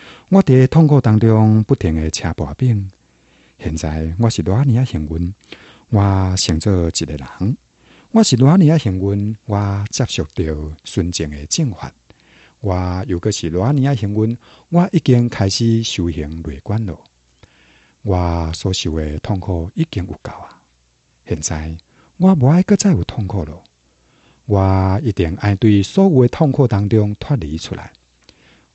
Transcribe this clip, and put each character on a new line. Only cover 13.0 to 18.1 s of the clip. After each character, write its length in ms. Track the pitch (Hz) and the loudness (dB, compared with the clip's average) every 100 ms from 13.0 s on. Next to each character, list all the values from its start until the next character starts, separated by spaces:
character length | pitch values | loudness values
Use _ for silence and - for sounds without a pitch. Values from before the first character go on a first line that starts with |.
| 98 | -4
又 140 | 87 | -4
搁 100 | 107 | -2
是 220 | - 82 | -4 -4
偌 80 | 85 | -2
尔 280 | 113 147 139 | 0 0 0
啊 60 | |
幸 180 | 127 101 | -2 -2
运， 220 | 107 113 120 _ - - | -2 -2 -4 _ -20 -2
我 180 | 170 185 | 0 2
已 60 | 180 | 0
经 300 | - 123 120 | 2 2 2
开 200 | - 98 | -2 -2
始 360 | - 117 113 | 0 0 0
修 260 | 113 - 87 | -2 -4 -4
行 320 | 78 76 80 | -4 -8 -8
内 160 | 78 69 | -10 -12
观 260 | - 107 104 | -6 -4 -4
了。 120 | - _ _ _ _ _ _ _ _ _ _ | -10 _ _ _ _ _ _ _ _ _ _
我 500 | 104 | -2